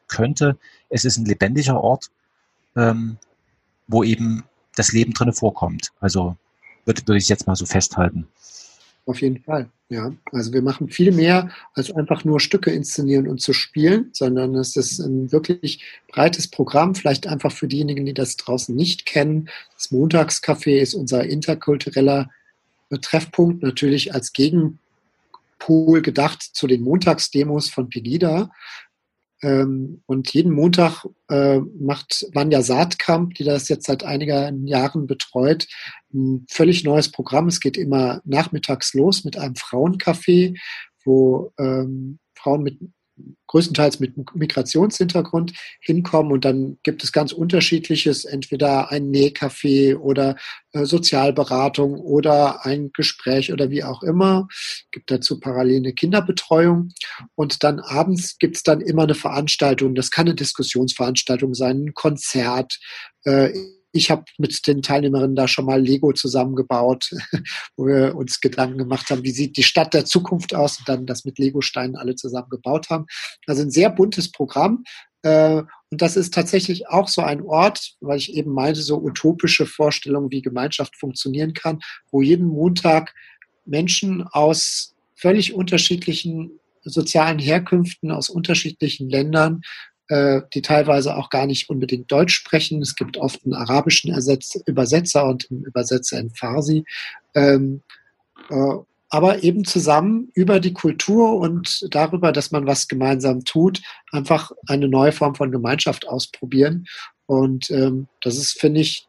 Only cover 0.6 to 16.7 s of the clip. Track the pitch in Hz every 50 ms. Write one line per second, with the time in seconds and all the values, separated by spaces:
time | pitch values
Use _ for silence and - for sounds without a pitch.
0.6 | _ - _ _ _ - - 117 - 127 107 120 113 104 101 - 98 98 127 147
1.6 | 143 135 131 - - 113 131 - - - _ _ _ _ _ _ _ _ _ _
2.6 | _ _ - 120 117 117 113 113 113 113 113 - _ _ _ _ _ _ _ _
3.6 | _ _ _ _ _ - 107 113 104 113 110 113 117 113 113 113 - _ _ _
4.6 | _ _ - - 110 - - 113 113 117 110 - 120 120 113 - - 104 - -
5.6 | 87 85 82 82 - - _ - 98 95 87 95 90 87 87 - _ _ _ _
6.6 | _ - _ _ - - - - - - 104 101 95 - 104 - - - 92 -
7.6 | 92 - - 95 - - - 92 90 175 - - 80 - _ _ - - - -
8.6 | - - _ _ _ _ _ _ - 131 127 - 139 135 131 123 - - 156 147
9.6 | 120 113 _ _ _ - 120 113 110 127 156 - - - - 123 110 113 123 131
10.6 | 127 135 135 - 160 - - - 175 196 185 165 160 175 180 185 180 180 - -
11.6 | - - - - 131 - 190 160 151 - 156 151 - 156 151 143 - - - 185
12.6 | - - 170 156 156 - - - 143 139 139 139 135 127 131 127 - - 131 -
13.6 | - - - 151 151 170 196 220 254 - - - 139 127 127 127 131 131 131 131
14.6 | 131 - - 143 127 - - - 165 139 131 131 131 127 147 156 156 - 175 175
15.6 | - 143 - - - - - - _ _ - - 143 170 175 - - - - -
16.6 | 131 -